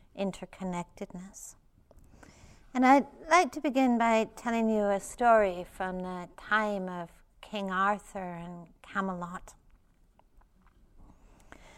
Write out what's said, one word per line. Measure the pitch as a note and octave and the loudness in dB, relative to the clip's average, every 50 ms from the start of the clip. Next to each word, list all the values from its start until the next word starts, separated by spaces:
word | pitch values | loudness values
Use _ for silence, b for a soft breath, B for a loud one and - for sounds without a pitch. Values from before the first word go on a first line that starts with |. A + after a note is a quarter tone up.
| b b - | b b -8
interconnectedness. | G3 G3 F#3+ - - F#3 - - - F#3+ F#3 F3 F3 F3 - - - G3+ - - F3 F#3 G3 - - - - - _ _ _ _ _ _ _ - - b b b b b b b b b b b b b b - | -6 -6 -6 -6 -8 -12 -16 -12 -8 -8 -6 -6 -6 -8 -8 -12 -16 -14 -14 -14 -16 -18 -18 -18 -20 -20 -20 -20 _ _ _ _ _ _ _ -20 -20 b b b b b b b b b b b b b b 0
And | B3 B3+ | 4 6
I'd | B3+ C4+ C#4+ A#3 - - - - D#4 | 8 8 6 6 2 -6 -12 0 4
like | D#4+ F4+ F4+ B3 | 4 6 6 4
to | - D#4 | 0 -4
begin | - D4 A#3 C4+ C4+ B3 A#3+ | -4 0 2 2 4 4 4
by | A3+ A#3 A3+ A3+ A3 A3 A3 - | 4 4 4 4 2 2 0 -6
telling | - - A#3+ A3+ A#3 A3+ A3 | -8 -4 -2 0 0 2 2
you | A3 G#3+ G3+ | 2 2 2
a | G3+ G3 G3 | 2 0 0
story | F#3+ - - - B3 A#3 A3+ A3 G#3 F#3+ F3 F3+ F3 - | -4 -6 -4 2 4 6 6 6 6 2 0 -4 -10 -10
from | - - F#3+ F#3 F#3 F#3 F#3 | -8 -8 -6 -6 -6 -6 -8
the | F#3 F3+ F3+ F3+ F3 - | -8 -8 -10 -12 -14 -16
time | - - - G#3 A3 G#3+ G#3 G#3 G3 F#3 | -14 -4 -2 0 0 0 0 -2 -4 -6
of | F3+ F3+ F3 E3+ E3 - - _ _ _ _ | -6 -8 -8 -10 -12 -16 -20 _ _ _ _
King | - - A3 G#3 G3 F#3+ | -16 -10 -8 -8 -6 -4
Arthur | F#3 F#3 F#3+ G3+ G#3 G3 - - - G3+ F#3 F3+ F3 E3+ | -2 0 0 0 0 -2 -6 -12 -12 -10 -10 -8 -10 -10
and | E3+ F3 F3 F3 E3+ - - _ | -12 -12 -14 -16 -18 -20 -20 _
Camelot. | - - - G3+ F#3+ F#3+ F#3 F3 F3 E3+ F3+ F3+ - - - - _ _ - _ _ _ _ _ _ _ _ _ _ _ _ - - _ _ _ _ _ _ _ _ _ _ - - - - b b b b b b b b b b b b | -16 -8 -6 -4 -4 -4 -4 -6 -8 -10 -10 -12 -14 -18 -20 -20 _ _ -20 _ _ _ _ _ _ _ _ _ _ _ _ -20 -20 _ _ _ _ _ _ _ _ _ _ -20 -20 -20 -20 b b b b b b b b b b b b